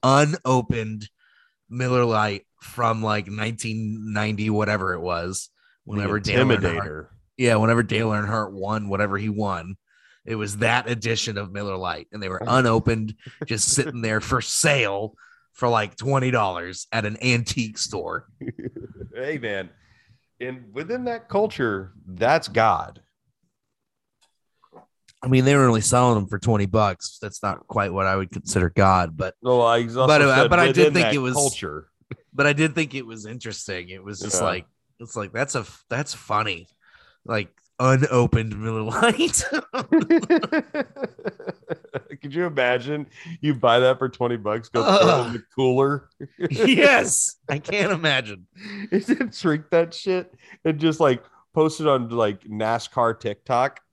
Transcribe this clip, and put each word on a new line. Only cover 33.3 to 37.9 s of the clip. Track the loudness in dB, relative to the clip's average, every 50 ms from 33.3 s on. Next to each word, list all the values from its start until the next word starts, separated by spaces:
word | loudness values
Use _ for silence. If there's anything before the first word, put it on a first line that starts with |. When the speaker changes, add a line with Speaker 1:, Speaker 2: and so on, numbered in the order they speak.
| -14 -12 -12 -12 -12 -12 -10 -10 -10 -10 -10 -12
Speaker 1:
It | -16 -16 -14
was | -14 -12 -10
just | -8 -4 -2 0
Speaker 2:
Yeah. | 0 0
Speaker 1:
like, | -2 -4 -8 _ _ _ _ _ _ _
it's | -20 -14 -10
like, | -10 -10 -8 -4
that's | -6 -6 -4 -4
a | -8
f-, | -8 -8 -16 -20 _ _
that's | -6 -6 -6 -6 -10
funny, | -14 -8 -4 -2 -2 -2 -2 -6 -8 -12 _ _ _ _ _ _ -20 _ _ _ _ _
like, | -4 -4 -4 -4 -6 _ _ _ _ _ _
unopened | 4 4